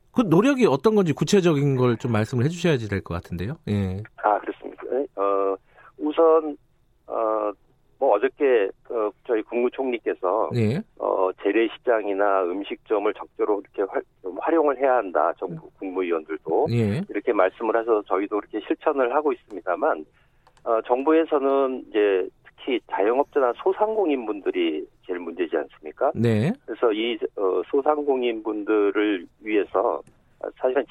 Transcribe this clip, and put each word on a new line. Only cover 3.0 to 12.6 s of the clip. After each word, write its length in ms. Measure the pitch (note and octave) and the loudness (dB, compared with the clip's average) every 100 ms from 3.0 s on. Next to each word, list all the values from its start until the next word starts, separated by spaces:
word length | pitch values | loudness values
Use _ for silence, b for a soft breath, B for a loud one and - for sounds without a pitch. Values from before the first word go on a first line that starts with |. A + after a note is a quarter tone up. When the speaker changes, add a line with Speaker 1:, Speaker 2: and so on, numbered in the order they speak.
Speaker 1:
것 120 | - | -4
같은데요. 420 | E2+ - F2 F#2+ D#3+ - | -8 -8 -8 -8 -8 -4
예. 340 | G#2 F#2+ F#2+ G#2+ - | -2 -2 -4 -10 -4
Speaker 2:
아, 160 | G#2+ G2+ | 0 0
그렇습니까? 460 | - - - - - B2+ C#3 - | -2 -10 -12 -14 -6 -4 -4 -4
어, 400 | G2 G2 G2 F#2+ b b b - | -2 0 -2 -4 b b b -8
우선, 580 | D3+ D3+ E3 D#3+ D#3 C#3+ _ _ _ _ - | -6 2 4 4 2 -10 _ _ _ _ -10
어, 420 | A#2 A2 A2 G#2 G2+ _ _ _ - | -4 -2 -2 -4 -8 _ _ _ -2
뭐, 160 | C3+ G2+ | 2 2
어저께, 520 | C3 - C#3+ A#2+ G2 - - | 2 0 2 4 2 -4 -8
어, 200 | A#2+ G#2 - - | -4 -4 -4 -2
저희 160 | A2 | -2
국무총리께서, 1080 | G2+ A#2 A#2+ - C3 A#2 A2 F2+ F2+ G#2+ E2+ | -2 -2 -2 -2 -4 -4 -4 -2 0 0 0
Speaker 1:
예. 280 | A#2+ G#2+ D3 A3+ - | 0 0 -2 -6 -6
Speaker 2:
어, 320 | G2+ F#2+ F#2 - | -2 0 0 0
재래시장이나 1040 | G2+ G#2 A2+ - - A2+ G2+ F#2+ G#2 F#2+ | 0 2 0 -2 0 0 0 0 2 2
음식점을 680 | F2 F#2+ | 0 -4